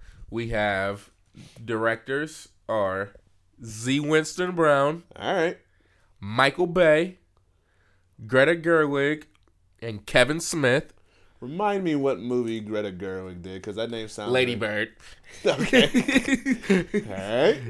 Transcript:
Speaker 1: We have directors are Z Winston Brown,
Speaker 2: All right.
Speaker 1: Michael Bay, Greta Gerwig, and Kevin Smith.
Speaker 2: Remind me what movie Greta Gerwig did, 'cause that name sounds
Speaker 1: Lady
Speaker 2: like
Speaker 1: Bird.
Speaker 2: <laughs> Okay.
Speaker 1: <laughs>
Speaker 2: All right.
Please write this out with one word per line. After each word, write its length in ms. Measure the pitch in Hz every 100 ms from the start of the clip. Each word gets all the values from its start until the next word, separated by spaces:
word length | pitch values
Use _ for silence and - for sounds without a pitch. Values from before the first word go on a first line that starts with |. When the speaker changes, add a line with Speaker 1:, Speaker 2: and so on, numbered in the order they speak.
| - - -
Speaker 1:
We 200 | 113 117
have 600 | 110 104 98 98 101 - _ _ - - -
directors 840 | 113 113 113 113 - 139 156 - - _ -
are 420 | 110 95 95 101 - _ _ _ _
Z 340 | 113 107 120 139
Winston 520 | 147 156 156 - 180
Brown, 500 | 175 156 139 143 170 - -
Speaker 2:
All 180 | 202
right. 240 | 185 165 180 _ _ _ _ _ _
Speaker 1:
Michael 460 | 98 117 135 139 180
Bay, 500 | 170 165 151 185 - _ _ _ _ _ _ _ _ _ - 113
Greta 280 | 127 139
Gerwig, 720 | 170 160 165 151 143 143 151 - _ _ _ _ _
and 240 | 117 104 -
Kevin 320 | 135 123 160
Smith. 520 | - 170 131 135 - _ _ _ _ _
Speaker 2:
Remind 440 | 123 165 208 202
me 100 | 180
what 240 | 147 139 107
movie 400 | 120 123 117 113
Greta 320 | 107 107 104
Gerwig 520 | 90 95 92 92 90
did, 200 | 87 95
'cause 140 | 107 101
that 140 | 117
name 180 | 117 110
sounds 240 | - 104
Speaker 1:
Lady 200 | 127 127
Speaker 2:
like 80 | 113
Speaker 1:
Bird. 280 | 107 104 110 - - -
Speaker 2:
<laughs> 280 | - - 185
Okay. 380 | 147 - 262
Speaker 1:
<laughs> 1200 | 277 262 247 269 262 262 277 254 - 190 175 208 110
Speaker 2:
All 60 |
right. 480 | 95 95 117 147 143 120